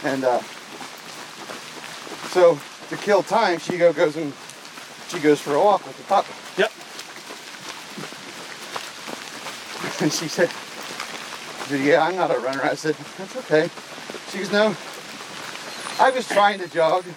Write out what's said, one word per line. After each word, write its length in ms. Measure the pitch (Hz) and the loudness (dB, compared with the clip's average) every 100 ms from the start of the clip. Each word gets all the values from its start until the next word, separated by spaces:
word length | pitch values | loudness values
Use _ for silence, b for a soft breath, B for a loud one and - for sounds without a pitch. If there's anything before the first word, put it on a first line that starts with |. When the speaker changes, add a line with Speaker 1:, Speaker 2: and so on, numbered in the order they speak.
Speaker 1:
And, 200 | 147 135 131 | 0 2 2
uh, 160 | 120 - - - - - - - - - - - - - - - - - - - | 2 -2 -14 -16 -14 -14 -14 -16 -14 -14 -14 -12 -12 -12 -14 -14 -14 -12 -10 0
so 280 | 185 170 147 - - - | 8 8 8 -2 -16 -10
to 80 | 156 | -6
kill 260 | 196 202 | 4 4
time, 340 | 156 208 220 160 | 6 4 4 2
she 200 | - 180 | 0 6
go, 120 | 170 | 6
goes 220 | 156 165 151 | 8 2 2
and 160 | 151 135 - - - - - - - | -4 -6 -14 -16 -16 -16 -16 -16 -8
she 100 | 175 | 2
goes 200 | 151 147 | 6 6
for 140 | - 143 | 4 4
a 40 | |
walk 220 | 202 196 143 | 4 4 0
with 100 | 131 | -14
the 60 | |
pup. 220 | 127 196 - - - - | 2 2 2 -8 -10 2
Speaker 2:
Yep. 140 | 208 - | 2 0
Speaker 1:
<laughs> 40 | - - - - - - - - - - - - - - - - - - - - - - - - - - - - - - - - | -16 -16 -14 -16 -14 -14 -14 -14 -14 -14 -14 -12 -12 -12 -14 -14 -14 -14 -10 -10 -10 -12 -10 -10 -10 -12 -12 -12 -12 -8 -6 0
And 140 | 160 | 0
she 140 | - 160 | 0 -4
said, 240 | - 170 - - - - - - - - - - - - | 2 2 2 -12 -12 -10 -10 -10 -10 -10 -12 -12 -10 -2
"Yeah, 320 | 139 139 160 | 2 6 6
I'm 120 | 156 185 | 6 2
not 140 | 156 | 2
a 80 | 135 | 2
runner." 240 | - 135 | 0 0
I 120 | 143 147 | 0 0
said, 200 | 156 147 147 - | -2 -2 -6 -12
"That's 180 | 190 254 | -10 -8
okay." 300 | - 156 170 - - - - - - | 2 4 4 -4 -14 -14 -12 -12 -8
She 80 | 202 | -6
goes, 120 | 180 | 0
"No, 240 | 208 214 165 - - - - - - - - - - - - | 4 4 2 -8 -14 -14 -14 -14 -12 -12 -12 -12 -10 -10 4
I 120 | 170 | 4
was 160 | 254 - | 4 2
trying 320 | 196 202 202 | 6 6 4
to 80 | 175 | -4
jog 360 | 165 160 180 180 | 2 4 4 -2